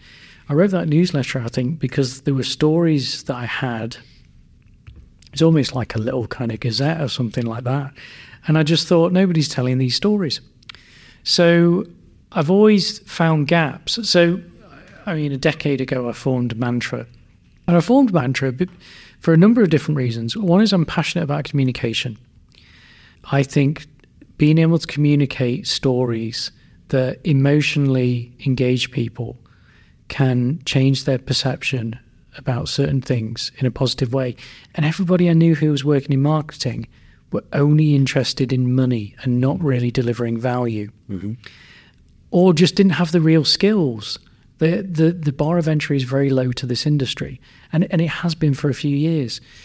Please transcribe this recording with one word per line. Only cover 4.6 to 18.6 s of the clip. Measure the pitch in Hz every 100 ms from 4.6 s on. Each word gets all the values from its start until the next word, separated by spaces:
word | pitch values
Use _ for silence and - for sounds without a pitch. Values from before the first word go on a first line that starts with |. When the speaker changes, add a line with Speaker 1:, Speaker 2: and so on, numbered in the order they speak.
| _ _ - - - _ -
Speaker 1:
It's | 147
almost | 160 156 123
like | 131 110
a | 113
little | 110 131 113
kind | - 117
of | 110
gazette | 120 107 139 160
or | 135
something | - 120 127 117
like | 113
that. | 123 139 135 - - - - - -
And | 156
I |
just | 151 165 -
thought, | 170 170
"Nobody's | 180 190 160 139
telling | - 127 127
these | 131 -
stories." | 202 208 160 - - _ - - - - - -
So | - 135 170 170 170 175 - - - _ _
I've | 190 147
always | 196 214 208 - -
found | - - 165 156 139
gaps. | 170 147 175 - - 208
So, | 180 170 185 - - - - - - 214
I |
mean, | 160 147
a | 135
decade | 156 147 147 135
ago, | 127 131 120
I |
formed | 117 135 127 123 113
Mantra. | 123 123 - 120 117 - _ _ _ _ -
And | 175
I |
formed | 165 262 254
Mantra | 175 127 131 135
b-, | 123